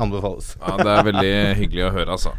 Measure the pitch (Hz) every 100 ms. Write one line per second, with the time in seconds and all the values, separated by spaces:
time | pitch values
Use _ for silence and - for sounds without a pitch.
0 | 113 101 98 92 - - 87 98 107 104
1 | 107 98 95 101 101 101 95 87 90 92
2 | 82 90 82